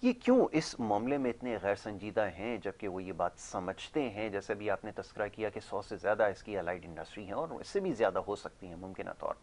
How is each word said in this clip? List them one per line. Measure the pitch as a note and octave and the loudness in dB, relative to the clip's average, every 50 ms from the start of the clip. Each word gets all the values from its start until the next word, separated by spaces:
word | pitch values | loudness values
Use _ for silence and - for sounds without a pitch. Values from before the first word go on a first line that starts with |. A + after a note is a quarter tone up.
| - | 2
ये | B3+ A#3 | 2 2
क्यों | - - A#3+ B3+ B3+ F3 - - | 2 6 6 8 8 8 6 6
इस | D#3 - - - - | 2 0 0 -4 -2
मामले | A#2+ G#2+ G2+ G#2 A2+ B2+ C#3+ C#3+ | 2 2 2 2 4 2 2 2
में | C3 B2 | 2 0
इतने | A2+ - B2+ B2 A2+ G2+ | 0 0 -2 -4 -2 0
गैर | F2 G2+ G2+ | 2 2 2
संजीदा | - - A2 G#2 F#2 G2 G#2+ F#2 A2 G#2+ | 2 0 -8 -8 -6 -6 -2 2 2 2
हैं, | F#2+ E2 F2 G2+ A#2+ A#2+ G2+ | 2 0 -4 -4 -4 -4 -2
जबकि | - G2 F#2 - A2 G2 | -4 -6 -6 -4 -4 -4
वो | F2+ F#2+ | -4 -4
ये | F#2 F#2 | -4 -4
बात | F2+ E2 F2+ E2+ - - | 0 0 0 0 0 -4
समझते | - - - G2+ F2+ F#2 F#2+ - - - - D#3 | -16 -6 -6 -4 -2 -2 -4 -4 -8 -4 -2 0
हैं? | C#3 A#2 G2 G#2 A2 A2 | 0 0 -2 -2 -4 -2
जैसे | F#2+ G2+ F#2+ - G#2+ | -2 -2 -2 -2 -4
भी | G2+ G#2 G#2 | -2 0 0
आपने | G2 - - G#2+ | 0 0 -2 -6
तस्करा | F#2 - F#2+ - - - G#2 G#2 | -8 -8 -10 -10 -4 -2 -2 -2
किया | - - A2 G#2 | -2 -2 -4 -2
कि | - A2 | -2 -4
सौ | - - - G2+ | -10 -4 -6 -6
से | G2+ - A2 F2+ | -4 -4 -8 -2
ज़्यादा | F#2 F#2+ F#2 G#2 A2 G2+ | 2 2 4 6 4 4
इसकी | F#2+ - - A2 G#2 | 4 -2 -6 -4 -2
allied | F#2+ E2+ F2 F2+ F2+ E2 | -2 0 -2 -2 -4 -6
industry | E2+ E2 D#2 D#2+ - - G#2+ G#2 | -10 -10 -10 -10 -10 -10 -12 -8
हैं | F#2 G2+ | -6 -4
और | B2+ D#3+ E3 C3 - | -4 -4 -4 -4 -8
इससे | - - - G3+ | -10 -2 -2 0
भी | F#3+ F#3 C#3 | 0 0 2
ज़्यादा | G#2+ A2+ F#2+ F#2 F#2+ | 4 4 4 4 2
हो | F2+ G2+ G#2 | 0 0 -2
सकती | - - E2 - - G2 F2+ | -2 -4 -10 -12 -10 -12 -12
हैं | E2+ E2+ | -10 -8
मुमकिन | F#2 F#2+ F#2 F#2+ F#2 | -8 -10 -8 -6 -6
तौर | F#2 - - D2+ D2 - - | -8 -6 -4 -4 -4 -4 -4